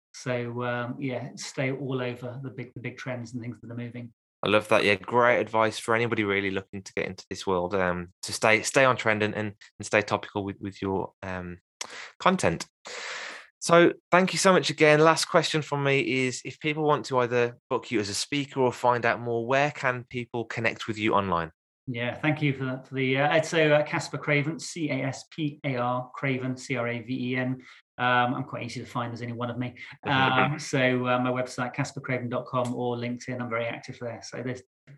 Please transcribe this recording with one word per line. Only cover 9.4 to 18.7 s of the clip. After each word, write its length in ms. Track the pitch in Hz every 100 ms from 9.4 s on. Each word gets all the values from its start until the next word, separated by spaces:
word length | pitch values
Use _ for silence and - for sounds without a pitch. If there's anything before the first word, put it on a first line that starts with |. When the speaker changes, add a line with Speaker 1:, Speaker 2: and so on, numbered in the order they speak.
| 107 - - -
Speaker 2:
and 60 | 101
stay 180 | 107
topical 400 | 104 101 - 104
with, 140 | 98 -
with 180 | 101 -
your, 340 | 98 95 - _
um, 340 | 95 92 90 85 _ - - - - -
content. 480 | 180 190 90 85 - _ - - - - - - - _
So 340 | - 170 175 - _
thank 200 | 175 185
you 60 | 165
so 160 | 196
much 160 | 180 143
again. 300 | 143 151 151
Last 260 | 160 156 -
question 380 | 170 151 156
from 200 | 143 143
me 420 | 139 139 107 131 131
is, 120 | 123 139
if 140 | -
people 240 | 156 151
want 220 | 151 139 107
to 100 | 131
either 380 | 120 123 120 123 -
book 220 | 120 -
you 100 | 113
as 100 | 101
a 40 |
speaker 460 | 101 - 143 139 139
or 120 | 127